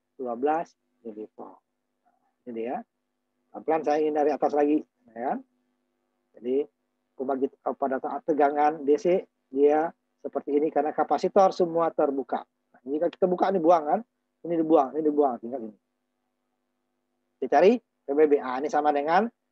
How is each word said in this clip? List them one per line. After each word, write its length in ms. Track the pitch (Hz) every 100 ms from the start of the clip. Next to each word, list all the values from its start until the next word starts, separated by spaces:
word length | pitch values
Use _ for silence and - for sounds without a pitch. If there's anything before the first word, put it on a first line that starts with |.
| _ -
dua 160 | 123 117
belas 320 | 139 156 160 _ _ _
milivolt. 560 | 117 104 107 - 104 92 _ _ _ _ _ _ _ _ -
Ini 40 | 113
dia. 240 | 113 170 - _ _ _ _ _ _
Pelan-pelan 300 | - - 160
saya 160 | 147 147
ingin 160 | 156 151
dari 160 | 147
atas 240 | 139 147 143
lagi, 240 | 147 151 - _ _
ya 240 | 113 127 226
kan? 20 | - _ _ _ _ _ _ _ _ -
Jadi, 240 | 117 135 151 _ _ _ _ -
pembagi, 320 | 131 135 131
eh, 240 | _ -
pada 240 | 123 135 131
saat 240 | 143 139
tegangan 640 | - 147 143 147 151 160 139
D 80 |
C, 320 | 147 180 185 - _ _
dia 400 | 135 143 151 165 - _ _
seperti 320 | 139 139 139
ini 160 | 143 151
karena 240 | 147 151
kapasitor 560 | 151 151 143 185 208 190
semua 400 | - 180 165 165
terbuka. 560 | - 147 139 127 - -
Nah, 340 | _ _ _ 123
jika 240 | 147 170
kita 160 | - 185
buka, 240 | 180 180
ini 80 | 196
buang 260 | 156 175 147
kan? 140 | 185 - _ _ _ 160
Ini 80 |
dibuang, 400 | 170 160 160 131
ini 80 | 139
dibuang, 320 | 156 147 139 117
tinggal 240 | 117 127 110
ini. 80 | - _ _ _ _ _ _ _ _ _ _ _ _ _ _ _ -
Kita 200 | 131 143
cari 160 | 180 240
P 300 | _ _ -
B 60 | 143 156
B. 20 | 143
Ah, 240 | 127 127
ini 80 | 143
sama 240 | 147 151
dengan 320 | 143 147 170 233 _ _